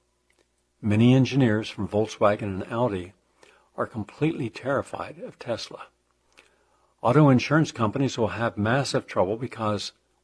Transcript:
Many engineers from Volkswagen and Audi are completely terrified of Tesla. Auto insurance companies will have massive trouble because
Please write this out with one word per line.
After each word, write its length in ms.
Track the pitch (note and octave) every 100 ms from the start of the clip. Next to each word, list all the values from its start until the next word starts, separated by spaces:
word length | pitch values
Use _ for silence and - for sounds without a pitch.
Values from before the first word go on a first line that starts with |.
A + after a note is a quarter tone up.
| _ _ _ _ _ _ _ _
Many 320 | A2 G#2+ A#2+
engineers 560 | C3 B2 C3 B2 G#2+ G#2+
from 180 | - F#2+
Volkswagen 540 | G#2 A2 - G#2+ G#2
and 220 | G#2+ F#2 -
Audi 440 | A#2 A#2+ G2 F2+ _ _ _ _ _ _
are 120 | - A#2
completely 640 | A#2 G2+ - D3+ - A#2
terrified 680 | - B2+ C3+ - - F2+ D3+
of 180 | A3+ -
Tesla. 480 | - A2 - - - _ _ _ _ _ _ _ _ _ _ _
Auto 300 | A2+ C3+ D3
insurance 420 | B2+ - D3+ D3+
companies 460 | - A2 C3+ C3+ -
will 100 | G#2+
have 300 | F#2+ A#2 G#2+
massive 480 | G#2+ C3 B2+ C3+ -
trouble 320 | A2+ F#2 A2+
because 540 | B2+ - G#2+ G#2 - - _ _